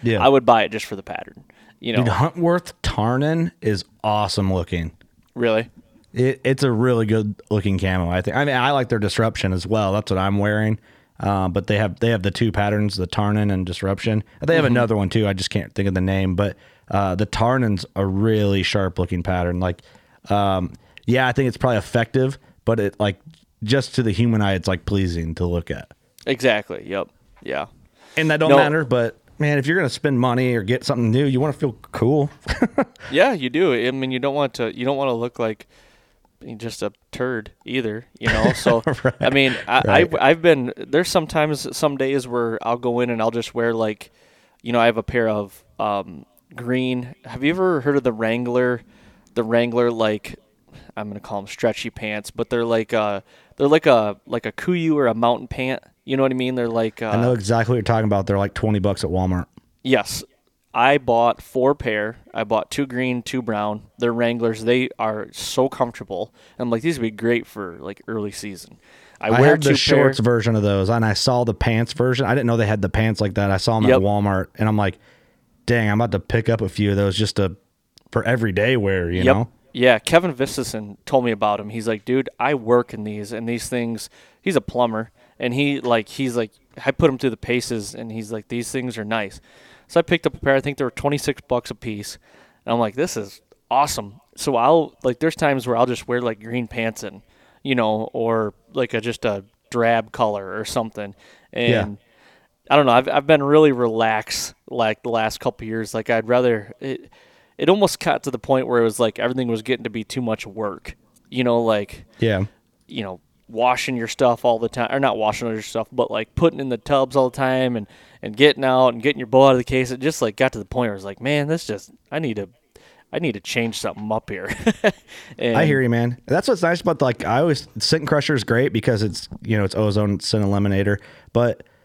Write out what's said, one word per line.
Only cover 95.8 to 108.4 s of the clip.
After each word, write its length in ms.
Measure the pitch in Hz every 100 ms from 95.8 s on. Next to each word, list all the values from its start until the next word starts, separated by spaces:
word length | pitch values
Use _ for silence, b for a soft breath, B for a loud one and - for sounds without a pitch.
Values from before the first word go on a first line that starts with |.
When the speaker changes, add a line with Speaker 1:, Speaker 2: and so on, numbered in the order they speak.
| 123
Speaker 2:
just 200 | 120 -
wear, 140 | 123
like, 180 | 120 107
green 280 | 110 123 113
pants 340 | 120 113 -
and, 220 | 101 98 - b b b
you 100 | 139
know, 340 | 127 110 107 110
or, 400 | - 113 113 107 - _
like, 220 | - 120
a, 80 | 117
just 240 | 113 110 120
a 200 | 101 98 _ -
drab 400 | 120 117 117 110
color 480 | - 110 104 95 101
or 40 |
something. 520 | 113 131 113 107 101 98 b b b
And 180 | - 120
Speaker 1:
Yeah. 160 | 113 104 101 b b b b b _ -
Speaker 2:
I 60 | 143
don't 100 | 135
know. 60 |
I've, 160 | 120 131
I've 160 | 147 139
been 160 | 151
really 300 | 139 151 151
relaxed, 800 | 123 120 113 113 110 - - - - -
like, 320 | 123 110 107
the 80 | 123
last 300 | 117 110 -
couple 260 | 127 - 110
of 40 |
years. 260 | 113 110 117
Like, 160 | 110
I'd 160 | 113 110
rather, 440 | 123 123 113 104 -
it, 300 | 135 127 - b b b b b
it 100 | 143
almost 300 | 202 196 -
got 240 | 170 -
to 80 | 143
the 80 |
point 260 | 123